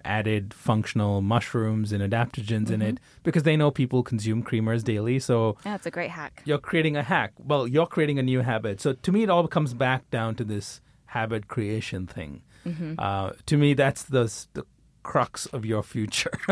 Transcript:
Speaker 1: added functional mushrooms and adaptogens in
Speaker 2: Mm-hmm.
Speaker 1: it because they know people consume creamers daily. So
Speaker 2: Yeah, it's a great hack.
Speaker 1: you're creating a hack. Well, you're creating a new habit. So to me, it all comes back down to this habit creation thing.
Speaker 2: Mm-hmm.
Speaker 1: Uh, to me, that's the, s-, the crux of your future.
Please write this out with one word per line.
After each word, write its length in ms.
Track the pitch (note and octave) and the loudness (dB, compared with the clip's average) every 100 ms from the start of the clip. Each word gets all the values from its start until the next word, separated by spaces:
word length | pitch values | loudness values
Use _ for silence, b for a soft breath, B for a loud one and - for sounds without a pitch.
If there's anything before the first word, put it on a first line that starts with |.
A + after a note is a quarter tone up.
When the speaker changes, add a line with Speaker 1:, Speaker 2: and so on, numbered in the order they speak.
| - | -4
Speaker 1:
added 480 | G#2+ G#2+ G#2+ G2+ | -2 0 0 -2
functional 680 | - - A2 - A2+ G#2 G2+ | -6 0 0 2 0 2 2
mushrooms 720 | G2 A#2 - A#2+ A2 A2 G#2 | 2 0 0 -2 0 0 -2
and 100 | G#2 | -2
adaptogens 680 | G2 A#2 A#2+ - G#2+ A2 A2 | 0 0 -2 -4 -2 -2 0
in 100 | A2 | 0
Speaker 2:
Mm-hmm. 20 | |
Speaker 1:
it 160 | G#2+ - b b | 0 -2 b b
because 200 | E3+ E3 | 0 2
they 140 | D3 D3+ | 4 4
know 140 | D3 | 4
people 300 | C#3 B2 B2+ | 2 2 2
consume 400 | B2 A2+ A2 A2+ | 0 -2 0 -2
creamers 400 | A2+ A2+ A2 A#2 | 0 0 0 0
daily. 360 | A2+ G#2+ A2+ C3 | 0 0 0 0
So 380 | - A#2 A2 G2+ G3+ | 2 2 2 0 -6
Speaker 2:
Yeah, 100 | G3 | -6
it's 100 | E3+ | -6
a 40 | |
great 200 | F3 E3 | -6 -8
hack. 300 | E3+ C#3+ - C#3+ | -8 -14 -10 -2
Speaker 1:
you're 140 | C#3+ | -2
creating 360 | - E3+ D#3 D3 | 2 2 2 0
a 80 | |
hack. 300 | B2 E3+ G#2+ - | 0 0 0 -6
Well, 300 | C3 C#3+ A#2+ | -2 0 4
you're 200 | C#3+ E3+ | 2 2
creating 300 | - D3+ C#3+ | 2 2 2
a 40 | |
new 180 | B2+ B2+ | 2 2
habit. 380 | B2 A2+ A2 F#2+ | 2 0 -2 -2
So 140 | D3 | -2
to 180 | B2+ - | 0 0
me, 120 | G#3 | 2
it 60 | G#3+ | 4
all 160 | F3 E3 | 4 2
comes 260 | E3+ D3 | 0 0
back 360 | A#2+ B2+ C3 - | 0 0 0 -2
down 240 | A#2+ A2+ A2 | -4 -2 -4
to 80 | G#2+ | -4
this 340 | G#2 - - b b - | -4 -6 -16 b b -8
habit 400 | A#2 A2+ A2+ - | -4 -2 -4 -4
creation 560 | B2 G#2 A2 - F#2+ F2+ | -4 -2 -4 -4 -8 -8
thing. 360 | - D2 - _ B E3+ | -10 -12 -14 _ B -8
Speaker 2:
Mm-hmm. 280 | E3 D#3+ E3 | -6 -6 -4
Speaker 1:
Uh, 340 | G2+ G2 F#2+ - - | -2 -2 -4 -6 0
to 100 | D3 | 4
me, 160 | D3 | 6
that's 300 | C#3 C3+ - | 4 2 0
the, 200 | - C3 | 0 0
s-, 240 | A2 - - | 0 -4 -12
the 100 | - - _ _ _ | -12 -12 _ _ _
crux 440 | - C#3+ A#2 - - | -2 0 0 -4 -8
of 180 | B2+ A2 | -6 -2
your 180 | G#2+ | -2
future. 480 | - A2+ G#2 - - - - | -2 -6 -4 -4 -4 -4 0